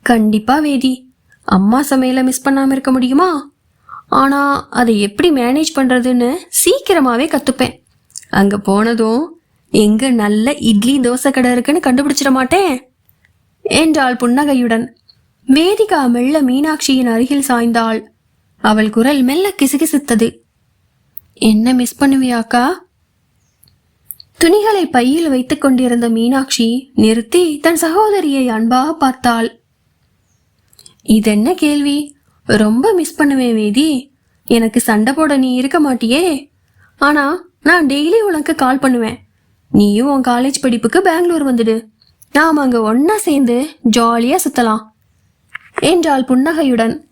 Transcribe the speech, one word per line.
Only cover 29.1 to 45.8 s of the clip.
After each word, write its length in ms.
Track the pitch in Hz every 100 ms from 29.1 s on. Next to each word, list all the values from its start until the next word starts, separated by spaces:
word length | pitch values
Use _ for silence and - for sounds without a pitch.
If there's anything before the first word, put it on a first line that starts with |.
| 254 247 233 226 - _ _ _ _ _ _ _ _ _ _ _ _ - _
"இதென்ன 520 | - 214 214 208 233
கேள்வி? 640 | 359 302 294 285 285 294 - _ _
ரொம்ப 480 | - - 214 226 392
மிஸ் 240 | 381 302 -
பண்ணுவேன் 400 | 294 269 247 220
வேதி. 540 | 214 214 320 269 - _ _ _
எனக்கு 360 | - 233 226 240
சண்டை 320 | - 214 220
போட 240 | 269 311 277
நீ 180 | 262
இருக்க 240 | 247 269 339
மாட்டியே. 680 | 294 247 226 262 370 254 - _ _ _ _ _
ஆனா 460 | 277 294 277 359 - _
நான் 240 | 285 349 294
டெய்லி 340 | 277 302 440
உனக்கு 340 | 415 320 302
கால் 240 | 311 254 269
பண்ணுவேன். 400 | 269 247 220 233 _ _ _ _ _
நீயும் 400 | - 202 202 269
உன் 100 | 277
காலேஜ் 380 | 254 240 262 269
படிப்புக்கு 420 | 262 233 233 330
பெங்களூர் 520 | 392 330 349 330 277
வந்துடு. 320 | 247 226 220 226 _ _ _ -
நாம 280 | 269 320 302
அங்க 180 | 269 240 214
ஒன்னா 220 | 233 302 427
சேர்ந்து 500 | 392 285 247 240 302 - 240 220
ஜாலியா 400 | 233 233 240 349
சுத்தலாம்" 460 | 311 - 233 214 220 _ _ _ _ _ _ - -
என்றாள் 460 | -